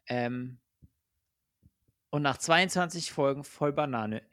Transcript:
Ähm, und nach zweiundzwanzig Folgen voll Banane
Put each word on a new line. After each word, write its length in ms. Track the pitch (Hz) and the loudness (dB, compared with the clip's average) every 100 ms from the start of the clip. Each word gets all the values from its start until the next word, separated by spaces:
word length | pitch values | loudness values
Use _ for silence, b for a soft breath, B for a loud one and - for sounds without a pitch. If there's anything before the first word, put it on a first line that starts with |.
| - | -4
Ähm, 520 | 123 120 123 127 127 _ _ - _ _ _ _ _ _ _ _ _ _ _ _ | -2 -2 -4 -8 -12 _ _ -20 _ _ _ _ _ _ _ _ _ _ _ _
und 140 | 147 | -2
nach 160 | 143 127 | 0 0
zweiundzwanzig 760 | - 165 185 180 175 170 - | 4 4 4 2 -2 -4 -6
Folgen 320 | - 139 139 | 0 0 0
voll 300 | - - 147 | -6 -2 0
Banane 480 | 143 147 120 107 107 - | 0 0 -2 -2 -6 -6